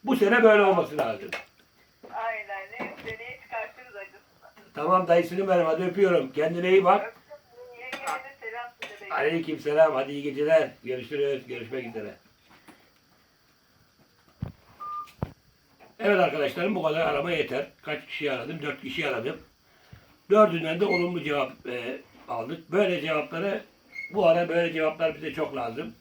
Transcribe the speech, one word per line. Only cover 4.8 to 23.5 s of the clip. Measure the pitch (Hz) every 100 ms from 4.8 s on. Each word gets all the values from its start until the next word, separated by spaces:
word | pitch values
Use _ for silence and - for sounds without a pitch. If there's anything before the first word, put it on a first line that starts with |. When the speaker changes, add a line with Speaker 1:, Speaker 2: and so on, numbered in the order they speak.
| 156 185 175
Speaker 1:
dayısını | 170 165 180 190
benim. | 180 160
Hadi | 160
öpüyorum. | 180 185 196 170 131
Kendine | - 156 170 180
iyi | 190
bak. | 180 202 - - _
Speaker 2:
Öptüm. | - _ - - 240
Yengene | 254 262 269 262
de | 262 269
selam | 226 226 240 _ - 208
söyle. | 202
Speaker 1:
Aleyküm | 160 151 165 160 151
selam. | 147 151 160
Hadi | 135 135
iyi | 143
geceler. | 143 135 147 160 135 -
Görüşürüz. | 120 127 117 147 143 135 120
Görüşmek | 120 110 131 117
üzere. | 113 104 - _ _ _ - - - _ _ _ _ _ _ _ _ _ _ _ _ _ _ _ _ - - _ _ 1077 1077 1077 - - - _ _ _ _ - _
Evet | 208 196
arkadaşlarım | 139 147 139 175 190 190
bu |
kadar | 156 156
arama | 160 143 165
yeter. | 165 - 127 143 _
Kaç | - 147 -
kişi | - 147
aradım? | 131 147 160
Dört | 147 131
kişi | 135 131 147
aradım. | 120 123 156 - _ _ _ _ - _ _ _
Dördünden | 202 208 165 160 170
de | 196
olumlu | 180 175 175
cevap, | 147 143 131 - 123
e, | 123 120 135 - - -
aldık. | 120 120 165 -
Böyle | 180 196 175
cevapları, | 151 151 135 165 196